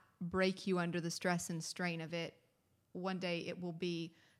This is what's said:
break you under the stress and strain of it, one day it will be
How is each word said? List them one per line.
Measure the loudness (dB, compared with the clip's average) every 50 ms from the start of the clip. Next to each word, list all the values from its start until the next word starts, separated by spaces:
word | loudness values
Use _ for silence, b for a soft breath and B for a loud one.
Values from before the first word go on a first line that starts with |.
| -20 _ _ -8
break | -6 0 2 4 4 4 4 2 0
you | 2 2 4
under | 2 2 2 0
the | 0 0 -2
stress | 0 2 2 2 2 0 -2
and | -4 -4 -4
strain | -4 -4 -2 -2 0 0 -2
of | -4 -4 -4
it, | -4 -4 -4 -8 -12 _ _ _ _ _ _ _ _ _ _ -8
one | -4 -2 -2 0 0
day | 0 0 0 0 0 -2
it | -4 -4
will | -4 -4 -2
be | -2 0 0 0 0 -2 -4 b b b b b b